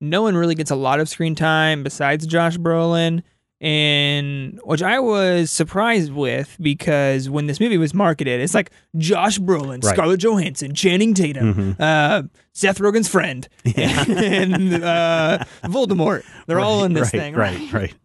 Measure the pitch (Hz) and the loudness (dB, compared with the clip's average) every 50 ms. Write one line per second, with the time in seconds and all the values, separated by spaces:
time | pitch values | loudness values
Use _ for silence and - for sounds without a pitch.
0 | 147 151 170 196 220 214 185 170 170 170 165 160 151 - 143 135 135 131 139 151 | -6 -2 0 0 0 2 2 2 2 0 0 -2 -2 -2 -2 -2 0 0 0 0
1 | 156 156 - - 165 165 156 151 165 160 156 156 156 156 156 147 139 143 - - | 0 -2 -4 -4 -4 -2 -2 0 0 0 2 2 2 0 0 -2 -4 -8 -6 -2
2 | 147 139 151 156 160 160 165 170 170 165 170 175 165 170 165 165 165 170 170 165 | -2 -2 -2 -2 -2 -2 0 0 2 0 0 -2 -2 0 0 2 2 2 2 2
3 | 165 165 165 170 - _ _ _ _ _ _ - - 156 151 151 151 147 147 143 | 0 0 -2 -2 -6 _ _ _ _ _ _ -8 -4 -2 0 2 2 2 2 2
4 | 143 143 147 143 143 143 143 139 135 127 - 214 - - 160 151 - 190 233 269 | 2 2 0 -2 -2 -4 -6 -8 -8 -10 -12 -10 -6 -4 -2 0 0 0 0 2
5 | 262 226 214 202 190 180 180 175 165 - - - 156 160 - 196 220 233 233 196 | 2 2 2 2 2 2 2 2 0 0 -2 -2 -4 -2 -2 0 0 2 2 0
6 | 160 147 135 147 139 123 123 131 139 - - - 160 147 139 - - 165 151 143 | 0 -2 -2 -4 -2 -2 -2 -4 -4 -6 -6 -4 -2 -2 -2 -2 0 0 0 2
7 | 139 139 135 131 131 135 139 147 147 147 143 - 214 240 214 165 160 143 160 196 | 2 2 0 -2 -2 -4 -4 -4 -2 -2 -2 0 0 2 2 2 2 0 0 2
8 | 202 170 156 - 151 131 123 123 135 170 - 214 185 - _ _ _ _ - 160 | 2 2 2 0 -2 -2 -2 -2 0 0 0 0 -2 -2 _ _ _ _ -4 -2
9 | 156 165 196 170 185 220 196 202 180 185 180 151 139 135 127 123 110 104 92 - | 0 0 0 2 2 0 0 0 0 0 0 0 -2 -4 -4 -2 0 0 2 2
10 | 160 165 190 180 196 226 220 196 160 - 135 - 147 135 143 - - 185 175 190 | 2 2 2 2 2 2 2 2 0 -2 -4 -6 -8 -8 -2 0 2 2 4 4
11 | 220 226 208 190 175 147 139 131 117 110 95 101 98 98 95 - 156 156 156 151 | 2 2 2 2 2 0 0 0 0 2 2 2 0 -2 -2 0 0 2 4 4
12 | 147 147 214 190 135 - _ _ _ _ - - - 196 190 190 196 208 202 226 | 2 2 2 0 -2 -6 _ _ _ _ -6 -2 -2 0 0 0 0 2 2 2
13 | 214 - - 180 - 170 131 127 - - _ _ - 123 104 135 - - - - | 0 2 0 0 0 -2 -4 -8 -12 -16 _ _ -2 -2 0 0 0 0 0 0
14 | - - 196 175 214 196 190 185 190 185 185 190 190 185 170 170 170 170 165 170 | 0 0 0 0 2 2 2 2 2 2 0 2 2 0 0 0 0 0 0 2
15 | 170 165 165 165 160 160 170 170 - - - - - 170 190 269 247 190 196 175 | 2 2 2 2 2 0 0 -2 -4 -8 -12 -10 -8 -4 -2 -2 0 0 0 0
16 | 156 214 185 - - - - - - - 165 185 202 214 214 202 196 180 170 151 | 0 0 -2 -4 -6 -12 -20 -12 -6 -2 -2 0 0 2 2 2 2 2 2 0
17 | 123 107 - - - - - - 107 98 90 - 101 - - 110 95 - - _ | 0 0 0 -2 -4 -4 -2 -2 -2 -2 -2 -6 -6 -4 -4 -4 -4 -6 -8 _
18 | _ | _